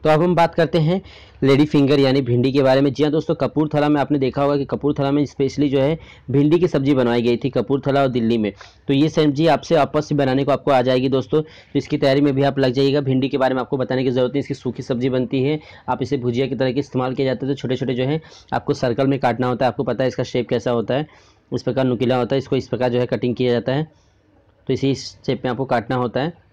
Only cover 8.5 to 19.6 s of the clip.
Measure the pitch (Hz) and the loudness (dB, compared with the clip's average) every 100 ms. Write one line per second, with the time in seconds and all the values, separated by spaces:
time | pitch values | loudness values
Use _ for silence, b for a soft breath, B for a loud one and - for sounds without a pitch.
8.5 | 98 B B - 139 156 165 151 139 165 | -4 B B -2 2 2 2 0 2 2
9.5 | 139 - 165 135 151 147 147 135 131 139 | 2 2 2 2 0 -2 0 2 0 0
10.5 | 131 - 131 123 127 135 131 123 156 156 | 0 2 2 4 2 2 -2 0 -2 -2
11.5 | - - 143 - 147 139 139 143 135 139 | -16 -6 -6 -4 0 2 4 2 2 0
12.5 | 135 131 123 139 143 135 131 131 135 131 | 2 0 2 2 0 0 0 0 0 0
13.5 | 131 120 135 127 131 131 127 123 139 131 | 0 -4 -4 -2 -2 0 0 0 -2 -4
14.5 | 139 131 117 123 120 131 127 123 135 135 | -6 -8 -8 -6 -2 0 -2 -2 -2 -2
15.5 | 151 B B - 127 123 143 123 120 131 | -2 B B -8 -4 -2 -2 -2 -2 -2
16.5 | 123 131 127 139 131 127 131 135 123 135 | -2 -2 -2 -4 -4 -4 -2 -2 -2 -4
17.5 | 139 123 127 131 123 131 160 B B B | -6 -4 -4 -2 -2 -2 -4 B B B
18.5 | 123 - 143 127 117 135 135 131 117 127 | -6 -4 -2 -2 0 0 2 0 0 -2
19.5 | 123 | 0